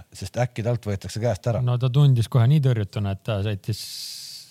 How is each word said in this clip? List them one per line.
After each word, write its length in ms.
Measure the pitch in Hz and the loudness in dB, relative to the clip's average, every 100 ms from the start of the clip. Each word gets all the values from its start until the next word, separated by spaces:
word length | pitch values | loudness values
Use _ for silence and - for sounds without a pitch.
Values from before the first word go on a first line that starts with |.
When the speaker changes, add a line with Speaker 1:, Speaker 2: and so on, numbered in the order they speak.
| - | -20
Speaker 1:
sest 280 | - 101 - | -12 -8 -2
äkki 240 | 123 - | -4 -2
talt 240 | 113 120 104 | -2 -2 -4
võetakse 320 | 98 104 107 | -6 -6 -4
käest 280 | 117 104 120 | -2 -2 -2
ära. 120 | 127 | 0
Speaker 2:
No 140 | 123 123 | 0 0
ta 140 | 131 | 2
tundis 360 | 131 143 120 107 | 4 6 4 2
kohe 200 | 123 120 | 4 4
nii 160 | 156 | 4
tõrjutuna, 480 | 135 113 101 107 101 | 4 2 -2 -4 -4
et 120 | 95 | -4
ta 160 | - 104 | -4 -2
sõitis 400 | 104 101 - 107 - - - - - - - | -2 -4 -6 -8 -8 -14 -14 -14 -16 -18 -20